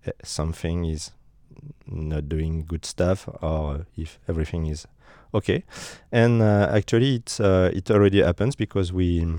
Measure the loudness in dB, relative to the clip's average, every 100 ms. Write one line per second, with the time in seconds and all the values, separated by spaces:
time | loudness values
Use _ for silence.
0 | -10 -12 -10 -6 -6 -4 -4 -4 -4 -6
1 | -10 -18 _ _ _ -20 -20 -20 -12 -8
2 | -4 -6 -4 -4 -2 -4 -6 -8 -8 -2
3 | 0 0 -4 -6 -4 -2 -4 -6 -10 -12
4 | -12 -10 -6 -4 -2 -4 -4 -6 -12 _
5 | -20 -20 -4 -2 0 -2 -4 -16 -16 -18
6 | _ 2 4 4 4 4 4 2 2 2
7 | 2 0 -6 0 4 4 4 0 2 4
8 | 6 6 2 2 0 0 -4 -2 -2 0
9 | 2 2 0